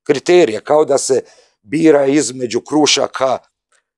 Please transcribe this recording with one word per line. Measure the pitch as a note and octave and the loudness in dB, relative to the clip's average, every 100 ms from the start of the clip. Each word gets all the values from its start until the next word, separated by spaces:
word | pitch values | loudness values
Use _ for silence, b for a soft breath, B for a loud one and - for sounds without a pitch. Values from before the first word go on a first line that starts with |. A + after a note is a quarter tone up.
kriterija, | - C3+ - F3+ D3 G#2+ | -4 -4 2 2 2 -2
kao | - D3+ D3+ | -2 0 2
da | C#3 | -2
se | - B2+ b b b b | 0 -4 b b b b
bira | G2+ D3 D#3+ D3 C#3 | _ 0 2 4 2
između | D3 A#2+ C3 B2 A2 | 0 -2 -6 -6 -6
krušaka | - D3+ C#3+ - A2+ - C3 A#2 - _ _ _ _ | -4 0 0 0 -4 -4 -4 -4 -8 _ _ _ _